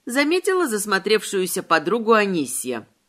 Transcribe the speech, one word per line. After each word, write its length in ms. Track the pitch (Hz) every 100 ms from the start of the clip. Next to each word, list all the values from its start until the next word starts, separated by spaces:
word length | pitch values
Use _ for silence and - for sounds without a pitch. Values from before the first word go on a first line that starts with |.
| -
заметила 600 | 254 294 359 381 370 311
засмотревшуюся 960 | 214 208 190 208 214 - 196 185 185
подругу 500 | - 165 151 233 220
Анисья. 760 | 220 202 175 131 - 127 117 107 _